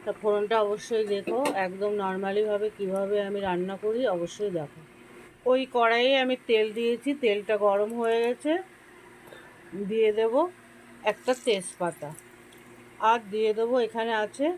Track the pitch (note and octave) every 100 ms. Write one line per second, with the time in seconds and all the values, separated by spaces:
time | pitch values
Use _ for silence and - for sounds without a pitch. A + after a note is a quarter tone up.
0 | - C#3+ G#3+ G#3 G#3 A3 G#3 G#3 - A3+
1 | G#3+ G3+ G3 A3+ C#4+ A#3+ F#3 F#3+ G#3 G#3
2 | G3 F#3+ G3 G3+ G#3+ G#3 G#3+ - G3 F#3+
3 | G3 G#3 G3+ G3 G3 F3 F#3 G3 G#3 A3
4 | B3+ F3+ F3 - G#3 F3 C#3+ - D#3 -
5 | - - - - - B3+ C4 B3 A#3 A#3
6 | B3+ C4+ B3+ B3+ - A3+ A3 G#3+ A#3 A#3
7 | C4+ C#4+ A#3+ G3+ G3 G#3+ G#3 G3 G#3 A#3
8 | A3+ A#3 A#3 B3 D4 E4 F#4 - - -
9 | - - - - - - - F3+ G3+ A3
10 | A3 G#3 A3+ A#3+ F4 F4+ - - - -
11 | G#3 G#3 - B3+ - G3+ F3+ - F3 E3
12 | D3 D#3 - - - - - - - -
13 | G#3+ A#3 G#3 G#3+ A3 G#3+ A3+ B3+ A3+ A3+
14 | A3+ A3+ G#3+ G#3+ C#4+